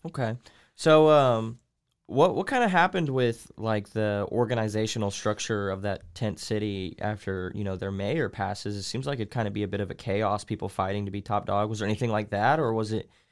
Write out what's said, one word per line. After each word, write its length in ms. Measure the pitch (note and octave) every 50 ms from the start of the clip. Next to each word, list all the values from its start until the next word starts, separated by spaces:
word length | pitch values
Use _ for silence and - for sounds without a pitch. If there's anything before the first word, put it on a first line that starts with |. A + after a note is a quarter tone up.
| -
Okay. 320 | E3 - C#3+ B2+ A2 A2+ B2 - - _ _ _ _ _
So, 320 | - - D#3+ D#3 D#3 D#3 D#3
um, 500 | D3+ D3 C#3 B2+ A#2 A2+ A2 A2+ A#2+ - _ _ _ _ _ _ _ _ _
what, 280 | - G2 C3 D#3+ F#3 -
what 120 | - G3
kinda 220 | - C4+ B3 A#3+ G#3
happened 400 | F#3 E3+ F3 F#3+ - F#3 E3 C#3
with, 400 | C3 C3 B2 A#2 A#2+ - - - - -
like, 320 | G#2+ A2+ A2 G#2 G#2 -
the 360 | - A2 G#2+ G#2+ G#2 G2+ G2+ -
organizational 800 | - A#2 A#2+ A2 B2 A2+ A2 G#2+ G2+ G#2+ A2 A2 - A#2 G#2 G2+
structure 580 | G2 - - G#2+ G#2 - - - A2+ G#2 G2+ G2
of 120 | F#2+ F#2+
that 200 | G2 G2+ F#2+ - - - -
tent 240 | - - G#2+ - -
city 560 | - - A2 G#2+ G#2 G#2 G2+ F#2+ F#2 - - -
after, 500 | - G#2 G#2+ G2+ - G2 F#2+ F#2 F#2 F2+ -
you 100 | G#2 G2+
know, 120 | G2 F#2+
their 140 | F2+ G2+ G2
mayor 380 | G2 G2 G2 G#2 C#3 E3 C3 G2
passes? 460 | - - G2 G2 G2 - - G#2 G#2
It 60 | G2+ F#2
seems 220 | - - B2 C3+
like 120 | C#3+ C#3 A#2+
it'd 100 | G#2+ -
kinda 200 | - A#2+ A2 G2+
be 120 | G2+ G#2
a 60 | G#2 F#2
bit 120 | G2+ G2
of 100 | G2+ F#2
a 40 | -
chaos, 500 | - - - G2 G#2 A2 G2 G#2 G#2 -
people 240 | - A2+ - - G2+
fighting 340 | - - F#2+ F#2+ G2+ G#2 G2+
to 40 | G2
be 100 | F#2+ G#2
top 240 | G2 - G#2 G#2 -
dog. 220 | - G2+ G2+ G#2+ G#2+
Was 80 | A2+ G#2
there 100 | G#2+ G#2
anything 220 | G#2+ G2+ - A#2
like 180 | G#2+ G#2+ G#2+ G#2
that, 280 | G#2 G2 G#2+ B2+ D3 D#3+
or 120 | D3 A#2 A2+
was 180 | A2+ A2 G#2
it, 160 | A2 G#2+ - _ _ _ _ _